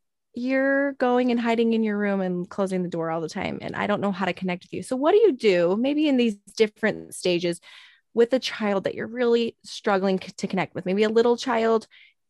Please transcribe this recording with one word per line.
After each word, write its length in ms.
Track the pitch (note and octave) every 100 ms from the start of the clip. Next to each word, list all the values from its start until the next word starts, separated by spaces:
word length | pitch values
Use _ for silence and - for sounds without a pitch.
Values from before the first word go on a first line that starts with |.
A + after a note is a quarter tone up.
| _ _ _
"You're 600 | A#3+ B3+ C4+ C4+ C#4 C#4
going 380 | C4+ B3 B3 B3+
and 80 | A#3+
hiding 340 | A#3 A3+ A3+
in 100 | A3+
your 140 | A3 G#3
room 240 | G3+ G3
and 280 | F#3 F3+ F3
closing 320 | - F#3+ F#3
the 80 | F3
door 220 | E3+ D#3+
all 80 | E3
the 80 | D#3
time. 300 | - - C#2
And 140 | - -
I 120 | G3+
don't 120 | G#3
know 120 | G3+
how 120 | F#3 F#3
to 60 |
connect 300 | F3 F#3 F3
with 80 | -
you." 80 | F3+
So 120 | F#3 B3+
what 160 | D4+
do 60 | G#4
you 160 | G#4+
do 420 | B3+ A3 F3 E3+ G#3
maybe 300 | C4 D4 D4+
in 80 | B3+
these 200 | A#3+ G3+ - -
different 580 | G#3+ - A3 - E2
stages 460 | - F#3 F3 F3 E3+ - - - _ _ A3
with 180 | A#3
a 60 | C4
child 460 | - - G#3 G3 F#3+
that 100 | -
you're 100 | G#3+
really 500 | A#3 A#3+ A#3 A#3 -
struggling 560 | - - A3 G3 G3 F#3
c-, 120 | - -
to 100 | G3
connect 260 | F#3+ D#3+
with, 120 | - F3+
maybe 160 | G3
a 60 | G#3+
little 280 | A3+ A#3+ A#3
child 480 | C4 A3+ A3+ A3+ - - - _ _